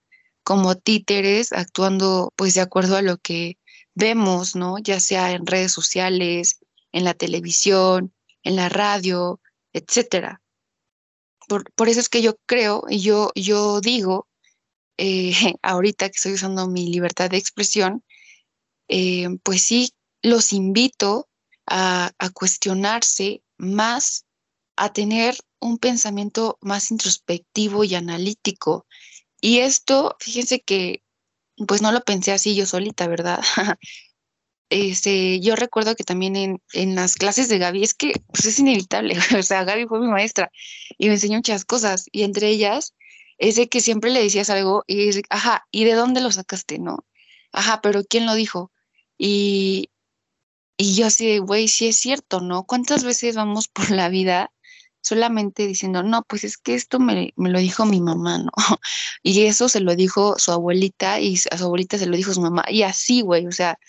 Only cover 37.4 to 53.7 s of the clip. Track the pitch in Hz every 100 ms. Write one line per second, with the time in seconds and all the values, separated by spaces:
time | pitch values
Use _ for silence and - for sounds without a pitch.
37.4 | 254 208 175 190 220 - 294 - - -
38.4 | 226 226 277 247 190 196 220 180 - 220
39.4 | 190 190 185 208 233 220 240 202 214 -
40.4 | 175 - - - - - 208 208 208 214
41.4 | 240 202 - 240 220 185 - 202 208 202
42.4 | 214 214 208 247 - - - - - -
43.4 | 208 220 240 247 226 214 226 254 208 202
44.4 | 208 196 190 202 - 202 208 196 202 208
45.4 | 240 220 - 202 220 226 247 254 254 202
46.4 | 190 190 - - 175 - - _ _ -
47.4 | _ - 202 220 208 202 202 233 233 220
48.4 | 214 180 185 _ _ _ _ - 202 202
49.4 | 202 196 190 190 196 _ _ _ _ _
50.4 | _ _ _ - 202 190 220 208 226 208
51.4 | 190 202 220 - 226 220 247 269 - 185
52.4 | 180 180 185 247 247 294 247 240 240 220
53.4 | 208 208 214